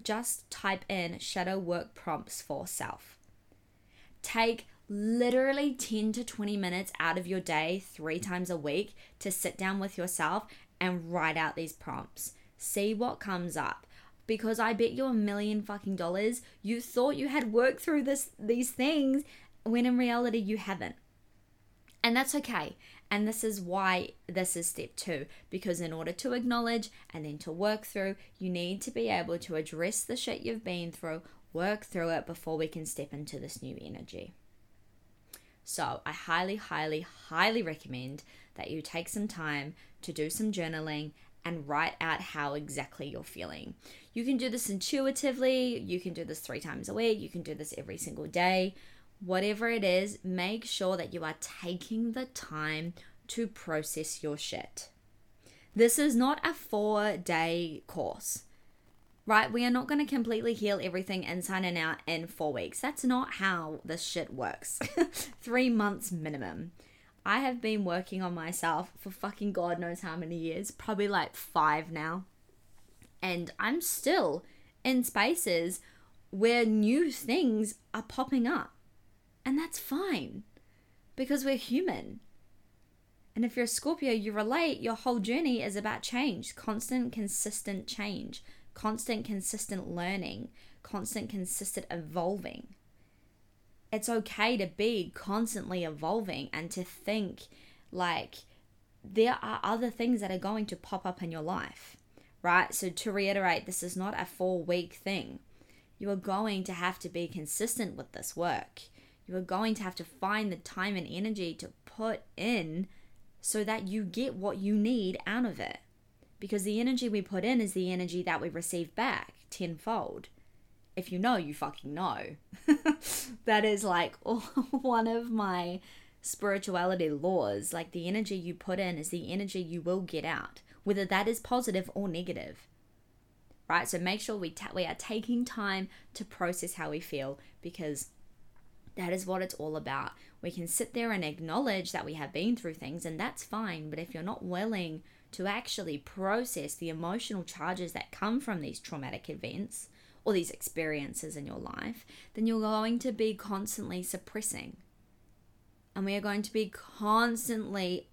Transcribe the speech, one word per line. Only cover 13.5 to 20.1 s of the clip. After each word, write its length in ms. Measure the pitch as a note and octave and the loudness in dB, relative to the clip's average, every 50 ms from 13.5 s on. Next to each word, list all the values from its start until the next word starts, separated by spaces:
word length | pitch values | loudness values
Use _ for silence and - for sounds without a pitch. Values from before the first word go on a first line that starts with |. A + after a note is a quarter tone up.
| - | -2
up. 320 | D#3+ C3+ - - - - - - - - - - - - | -2 -2 -2 -4 -6 -10 -18 -20 -20 -20 -20 -20 -6 -2
Because 320 | - A3+ G#3+ A3+ A3 A3+ A3 | 0 0 2 2 0 2 4
I 140 | A3+ A3+ A3+ | 4 4 4
bet 180 | G3 A#3 A#3 | 4 4 4
you 140 | A#3+ B3+ C4+ | 4 2 2
a 80 | C4 B3 | 4 4
million 480 | A3 G#3 G#3 G3+ G#3 G#3 G#3+ G#3+ G#3+ | 4 4 4 2 2 0 0 0 0
fucking 340 | G3+ - G3+ G3+ - G3 G3 | -2 -4 -6 -6 -4 -2 -2
dollars 460 | F3+ F3 E3+ F3+ G3 G#3 A3+ A#3+ B3 - - - - | 0 0 0 2 2 2 2 0 -2 -6 -12 -16 -6
you 200 | - G3 A#3 A#3 | -2 -2 -2 -2
thought 340 | A#3+ - - A#3+ B3 C#4+ C#4+ | -4 0 2 4 4 4 4
you 140 | - C4+ C#4+ | 2 0 0
had 240 | C4+ D4+ B3+ A3 G#3+ | 2 0 2 4 6
worked 260 | A#3 B3 C4 C4 - | 6 6 6 4 2
through 240 | - F4 D#4 D4 A#3+ | 2 2 2 4 4
this, 280 | C#4 C#4 C#4 - - - | 2 2 0 -2 -6 -8
these 340 | - G#3 G#3+ A#3 A#3+ B3+ B3 | -2 0 2 2 2 2 0
things, 520 | - - B3+ C#4+ D#4+ D4+ C#4 C4+ C4 C#4 D4 - - - - - - - - | 0 2 2 4 4 6 6 6 4 4 2 -2 -8 -20 -20 -20 -16 -6 0
when 220 | A3 A3+ A#3+ A#3+ | 2 4 4 6
in 120 | B3+ B3 | 6 6
reality 400 | B3 B3+ A#3+ | 6 4 4